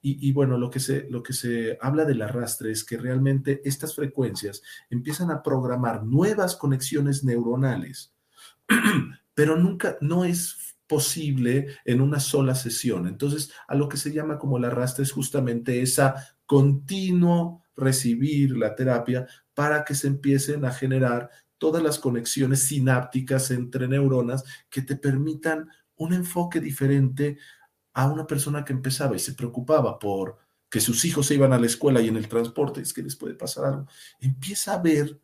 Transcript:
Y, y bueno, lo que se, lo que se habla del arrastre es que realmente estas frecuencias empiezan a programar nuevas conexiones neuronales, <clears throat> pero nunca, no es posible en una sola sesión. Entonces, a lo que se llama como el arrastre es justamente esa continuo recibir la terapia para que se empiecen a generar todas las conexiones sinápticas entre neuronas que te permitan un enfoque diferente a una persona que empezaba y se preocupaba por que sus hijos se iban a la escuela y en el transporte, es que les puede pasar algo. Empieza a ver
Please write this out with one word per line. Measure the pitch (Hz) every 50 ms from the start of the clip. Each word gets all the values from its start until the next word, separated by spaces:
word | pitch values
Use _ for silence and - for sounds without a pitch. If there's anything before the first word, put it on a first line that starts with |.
Y, | _ 139 139 139 139
y | 139 135
bueno, | 139 143 127 127
lo | 120 123 123
que | - 135
se, | 131 - 135 139 - 131
lo | 123 120 120
que | - 131
se | 131 - 120 117 117 113 113 - -
habla | - 131 143 156 156
del | 151 131 117 107
arrastre | 104 110 123 120 107 - - - 110
es | 110 110 -
que | - 117
realmente | 117 117 123 127 131 135 139 135 135 135 143 139 139 -
estas | 143 135 - - 139 -
frecuencias | - 147 139 - - 127 113 101 95 104 101 98 - _ - - - _ _
empiezan | - 123 127 147 147 147 180 170
a | 156 143 -
programar | 156 139 131 127 123 123 123 123 120 110 107 107
nuevas | 110 123 143 180 208 214 214 196 180 180
conexiones | - - 143 135 127 131 - - 147 139 143 139 135 135
neuronales, | 131 120 120 120 117 120 131 139 135 120 - 85 - - - - _ _ _ _ _ _ _ - - _ _ _ _
<clears throat> | 220 240 226 214 202 147 117 - - - _ _ _
pero | - 147 151 160
nunca, | 165 175 185 202 180 - 196 - -
no | 147 147 165 180 180
es | 180 175 175 175 - - - - - - _ _
posible | _ 156 156 147 - - 170 156 147 139 131 123 120 123 139 143 139 139 - _
en | - 123 123
una | 135 143 147 143
sola | 139 - - 147 135 131 131
sesión. | 131 - 117 113 - - 127 107 90 87
Entonces, | 90 98 - 139 143 143 151 147 - - - -
a | - -
lo | 139 147 143
que | 139
se | 139 - 147 147
llama | 151 151 156 151 147
como | - 139 131 123
el | 123
arrastre | 120 120 123 123 127 - - 139
es | 139 -
justamente | - 135 - - - 127 123 117 117 117 - 123 123 127
esa | 127 - - 139 135 135 - - - _ _ _
continuo | - 143 139 135 143 139 139 - - 196 196 190 185 180 180 175 170 175 170 170 170 170 - _ _ _
recibir | - 135 135 131 131 - 120 117 117 135 151 151 143 139 135 127
la | 117 110 107 107
terapia | - 131 131 123 120 120 - 123 127 127 - - - _ _ _
para | - 143 147 151 151 147
que | - 143
se | 139 -
empiecen | 139 139 139 - 143 139 135 135 - 147 147 139
a | 127
generar | 120 - 139 131 131 131 131 123 117 120 120 - _ - _ _ _
todas | _ - 156 156 170 160
las | 151 147 -
conexiones | - 135 120 117 117 - - - 135 127 135 135 -
sinápticas | - 147 143 127 131 127 123 127 - - 131 127 - 135 131 131 - 127
entre | 123 123 120 - 131 127 123
neuronas | 135 139 139 135 135 127 120 117 123 135 131 - - - _ _
que | - 139 131
te | - 143
permitan | 139 - 143 135 135 143 156 156 147 - 165 160 156 160 - _ _ _ _ _
un | _ 160 160 180
enfoque | 180 180 175 - 175 175 170 - 165
diferente | - 151 139 - 139 135 139 139 135 131 131 135 143 147 143 143 - - - _ _ _ _ _ _ _ _
a | 127 131 139
una | 151 156 156
persona | 156 156 139 139 143 147 147 139
que | - 135
empezaba | 131 - 135 131 - 143 135 110
y | 92
se | - - 135
preocupaba | - 139 120 - - 120 127 156 156 131 107 98 -
por | - 101 98 95 95 92 - _ _ _ _ _ _ _
que | - 113
sus | 104 - 117 - -
hijos | 175 170 156 139
se | - 147
iban | 143 139 131 131
a | 120
la | 120
escuela | 117 113 - - 143 135 120 113
y | 113
en | 110
el | 113 104 -
transporte, | 113 117 117 117 - - 147 - - - -
es | - -
que | - -
les | 139 139
puede | - - - -
pasar | - - - - - 139
algo. | 139 135 139 139 - - - - - _ _
Empieza | - 135 135 131 135 185 202 - - - 190
a | 180 180
ver | 170 156 147 147 143 147 -